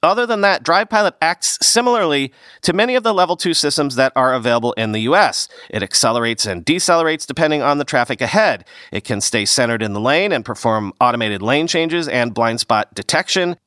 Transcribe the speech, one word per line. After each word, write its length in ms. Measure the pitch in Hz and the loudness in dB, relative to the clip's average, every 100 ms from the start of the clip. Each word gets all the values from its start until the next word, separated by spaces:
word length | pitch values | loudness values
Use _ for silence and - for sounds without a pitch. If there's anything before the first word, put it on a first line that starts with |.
Other 220 | 160 208 240 | 2 2 0
than 160 | 226 | 2
that, 220 | 202 185 | 2 0
Drive 260 | 123 175 208 | 2 0 2
Pilot 240 | 220 202 - | 0 0 0
acts 380 | 160 175 - - | -2 -2 -4 -2
similarly 720 | - 226 247 240 180 143 135 _ - - | 0 2 2 2 2 0 -2 _ -20 -6
to 100 | - | -2
many 220 | 180 233 254 | 0 2 2
of 80 | |
the 100 | 226 | 0
level 240 | 202 180 175 | 2 2 0
two 160 | 180 | 0
systems 440 | 160 147 139 147 123 | 0 0 0 -2 2
that 140 | 131 135 | 2 4
are 180 | 131 | 2
available 400 | 131 117 117 117 | 2 2 0 0
in 200 | - 110 | -2 -2
the 80 | 107 | -2
U 140 | 110 175 | 2 4
S. 320 | 190 - - - - | 2 0 -10 -12 -10
It 140 | 107 | -6
accelerates 640 | 98 - 117 117 117 113 104 | -2 0 2 2 -2 -2 -4
and 180 | 90 85 | -4 -2
decelerates 600 | 175 - 170 165 156 - | -2 2 2 2 -2 -6
depending 340 | 135 160 151 | -2 0 2
on 160 | 131 143 | 0 0
the 60 | |
traffic 360 | 139 131 120 127 | 0 0 0 -2
ahead. 460 | 120 202 214 107 - - - | 0 2 2 -2 -8 -20 -10
It 120 | 104 | -10
can 180 | - 104 | -4 -4
stay 240 | - 113 101 | -2 -2 0
centered 380 | 117 120 117 | 0 0 0
in 100 | 107 | -4
the 60 | 101 | -2
lane 320 | 113 151 202 | 0 0 0
and 120 | 151 | -2
perform 480 | 110 110 120 110 101 - | -4 -4 -2 -2 -4 0
automated 440 | 123 117 110 101 | 0 2 -2 -2
lane 240 | 104 139 165 | 0 0 0
changes 400 | 175 165 170 156 | -2 -2 -2 -2
and 260 | 127 120 | -2 -2
blind 260 | 107 117 117 | 0 -2 -2
spot 360 | - 107 107 - | -2 -2 -2 -8
detection. 600 | - 160 185 190 175 175 | -4 -2 0 -2 -2 -6